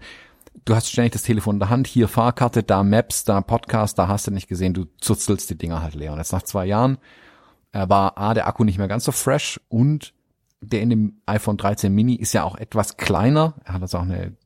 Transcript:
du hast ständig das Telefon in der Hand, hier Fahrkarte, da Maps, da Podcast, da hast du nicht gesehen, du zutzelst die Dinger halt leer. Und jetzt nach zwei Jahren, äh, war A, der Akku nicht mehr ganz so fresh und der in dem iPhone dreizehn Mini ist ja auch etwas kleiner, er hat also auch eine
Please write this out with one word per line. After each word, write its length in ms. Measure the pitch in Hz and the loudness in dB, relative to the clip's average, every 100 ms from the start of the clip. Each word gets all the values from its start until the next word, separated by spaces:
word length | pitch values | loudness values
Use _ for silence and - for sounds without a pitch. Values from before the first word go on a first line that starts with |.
| - - - _ - - - | -2 -20 -20 _ -20 -8 0
du 100 | 113 | 2
hast 160 | - | 2
ständig 220 | - 120 | 0 0
das 100 | 107 | 0
Telefon 320 | - 107 107 104 | 0 0 0 0
in 40 | |
der 100 | 101 | 0
Hand, 180 | 120 131 | 0 0
hier 220 | 123 107 | 2 2
Fahrkarte, 520 | - 120 - 123 117 | 2 0 2 0 2
da 220 | 107 98 | 2 2
Maps, 400 | 101 110 - - | 4 4 2 -2
da 160 | - 98 | 0 0
Podcast, 580 | - 117 - 113 107 - | 0 -2 0 0 0 0
da 100 | 92 | 0
hast 180 | 101 - | 0 -2
du 40 | |
nicht 160 | 98 - | -6 -4
gesehen, 260 | 90 92 | -2 0
du 120 | 92 85 - | 0 -6 -6
zutzelst 520 | - 101 - 98 - | -2 -2 0 -2 -2
die 80 | 80 | -8
Dinger 240 | 82 82 | -6 -4
halt 140 | 80 73 | -6 -8
leer. 160 | 76 | -8
Und 60 | 76 | -8
jetzt 160 | 82 | -4
nach 100 | 92 | -6
zwei 220 | - 101 92 | -4 -4 0
Jahren, 320 | 104 131 135 _ - - _ _ _ _ | 2 2 0 _ -20 -20 _ _ _ _
äh, 160 | 101 95 | -4 2
war 300 | 98 98 - | 4 2 0
A, 160 | 104 | 0
der 140 | 113 - | 0 0
Akku 180 | - 107 | 2 2
nicht 120 | 92 | 2
mehr 120 | 95 | -2
ganz 160 | 110 143 | -2 -2
so 80 | |
fresh 480 | - 135 147 - - - | -2 0 0 -2 -10 -4
und 440 | 117 139 151 - _ _ _ _ _ | 2 2 2 -4 _ _ _ _ _
der 200 | 107 113 | -6 -2
in 80 | 117 | 2
dem 320 | 110 104 - - | 2 0 -4 -4
iPhone 300 | 104 - 104 | -2 -2 -2
dreizehn 360 | 98 104 101 | -2 0 2
Mini 220 | 101 123 120 | 4 2 0
ist 180 | 110 | 0
ja 100 | 107 | -2
auch 120 | 82 92 | -2 -6
etwas 420 | 110 107 101 - | -6 -4 -4 -4
kleiner, 560 | - 104 131 151 160 147 - | -2 2 4 4 2 -2 -8
er 80 | |
hat 80 | 90 | -6
also 160 | 92 90 | -4 -4
auch 40 | |
eine 320 | 90 90 92 - | -4 -4 -8 -12